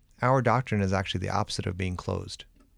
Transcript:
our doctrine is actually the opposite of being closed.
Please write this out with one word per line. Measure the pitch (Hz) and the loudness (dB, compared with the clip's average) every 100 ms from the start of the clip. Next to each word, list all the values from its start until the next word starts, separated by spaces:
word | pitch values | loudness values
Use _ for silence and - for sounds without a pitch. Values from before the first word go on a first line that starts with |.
| _ - | _ 0
our | 123 135 | 2 4
doctrine | 117 117 131 107 | 4 2 2 0
is | 95 | 2
actually | 95 95 92 | 2 0 -4
the | 95 | -2
opposite | 98 104 - 98 | -2 -2 -4 -4
of | 92 | -2
being | 92 90 | -4 -4
closed. | - 92 92 - - _ _ | -4 -4 -6 -14 -18 _ _